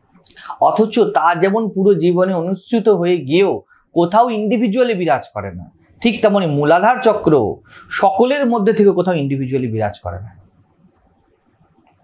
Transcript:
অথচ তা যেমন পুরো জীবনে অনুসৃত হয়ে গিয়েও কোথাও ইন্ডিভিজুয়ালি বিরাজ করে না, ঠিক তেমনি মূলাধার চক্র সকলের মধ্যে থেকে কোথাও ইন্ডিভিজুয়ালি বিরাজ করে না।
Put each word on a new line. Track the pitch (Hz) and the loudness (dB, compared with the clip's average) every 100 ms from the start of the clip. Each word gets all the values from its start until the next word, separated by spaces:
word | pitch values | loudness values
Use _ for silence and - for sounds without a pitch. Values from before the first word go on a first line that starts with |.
| _ _ _ - - - | _ _ _ -20 -14 -2
অথচ | 156 170 214 226 | 0 2 0 0
তা | 196 165 160 | 0 2 0
যেমন | 175 190 214 214 | 0 0 0 -2
পুরো | 190 190 | 0 2
জীবনে | 185 170 175 185 | 2 2 2 0
অনুসৃত | 180 170 190 - 233 226 | -2 -4 -6 -4 -2 2
হয়ে | 185 175 180 | 2 2 -2
গিয়েও | 131 165 196 110 _ _ _ | 0 0 0 -2 _ _ _
কোথাও | 160 175 208 247 | -2 2 2 2
ইন্ডিভিজুয়ালি | 214 214 233 233 226 240 | 0 -2 0 0 0 -2
বিরাজ | 196 165 131 - | -2 -2 -2 -4
করে | 107 98 | -12 -10
না, | 90 - _ _ - | -12 -18 _ _ -4
ঠিক | - 202 | -4 0
তেমনি | 214 202 170 | 2 2 0
মূলাধার | 143 147 170 208 247 | 0 2 4 2 2
চক্র | 226 - - 147 104 - _ - - | 0 2 2 2 0 -6 _ -20 -10
সকলের | - 196 - 247 294 254 | 0 0 2 0 0 0
মধ্যে | 233 202 | 0 0
থেকে | 214 202 | 4 2
কোথাও | 175 180 | 2 0
ইন্ডিভিজুয়ালি | 170 139 139 131 131 123 | -2 -2 -4 -4 -4 -4
বিরাজ | 110 104 - | -4 -4 -6
করে | 90 87 | -12 -12
না। | 101 - _ _ _ _ _ _ _ _ _ _ _ _ _ _ _ _ | -14 -20 _ _ _ _ _ _ _ _ _ _ _ _ _ _ _ _